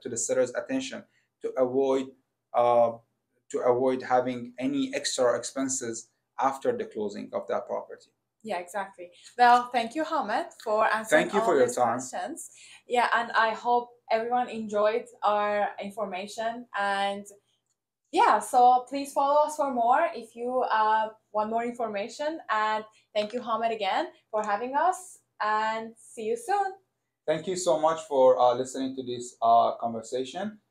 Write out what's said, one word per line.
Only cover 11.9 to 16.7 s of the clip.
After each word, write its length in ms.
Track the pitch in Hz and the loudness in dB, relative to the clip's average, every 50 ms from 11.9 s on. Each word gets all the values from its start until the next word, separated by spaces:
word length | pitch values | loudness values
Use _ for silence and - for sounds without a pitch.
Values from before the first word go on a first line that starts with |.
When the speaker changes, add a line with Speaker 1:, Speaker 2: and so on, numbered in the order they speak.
| 117 127 | 0 -2
Speaker 2:
questions. 520 | 127 - - 202 180 214 320 - - - - - - - - - _ - | -4 -8 -8 -8 -8 -8 -10 -12 -14 -18 -20 -20 -20 -20 -20 -20 _ -2
Yeah, 200 | 233 240 226 - - | 0 0 2 2 2
and 160 | 233 240 220 - | 0 0 0 2
I 180 | - 226 226 | 2 2 2
hope 400 | 214 214 - 240 240 240 240 - - _ _ - 226 | 0 -2 0 2 2 2 2 -2 -8 _ _ -2 0
everyone 360 | 226 226 240 247 247 247 - | 0 0 0 0 0 -2 -2
enjoyed 560 | - 226 220 208 208 208 202 214 220 240 240 - - - - | -4 -8 -6 -4 0 2 2 2 2 0 -4 -8 -8 -2 0
our 460 | 202 208 208 208 208 208 208 202 - - - 190 | 2 2 2 2 0 0 0 0 -2 -4 -6 -10
information. 840 | 202 196 226 214 196 185 180 196 202 - - 220 226 233 247 247 - | -10 -8 -8 -8 -6 -6 -8 -8 -8 -8 -6 -6 -6 -6 -8 -12 -10